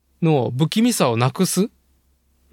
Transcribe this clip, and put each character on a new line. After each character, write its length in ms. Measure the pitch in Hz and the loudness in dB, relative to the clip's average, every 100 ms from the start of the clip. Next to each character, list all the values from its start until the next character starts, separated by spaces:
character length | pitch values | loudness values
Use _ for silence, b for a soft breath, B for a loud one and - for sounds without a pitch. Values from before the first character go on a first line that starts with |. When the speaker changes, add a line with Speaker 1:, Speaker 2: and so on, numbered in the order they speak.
| _ _ | _ _
Speaker 1:
の 300 | 160 151 117 123 | 0 0 0 -2
不 120 | 160 | -2
気 140 | 214 | 0
味 100 | 240 | 0
さ 180 | 226 147 | 2 0
を 60 | 113 | 2
な 140 | 117 | 0
く 160 | - 175 | 0 -2
す 160 | - | 0
Speaker 2:
う 60 | 202 _ _ _ _ _ _ _ _ | -2 _ _ _ _ _ _ _ _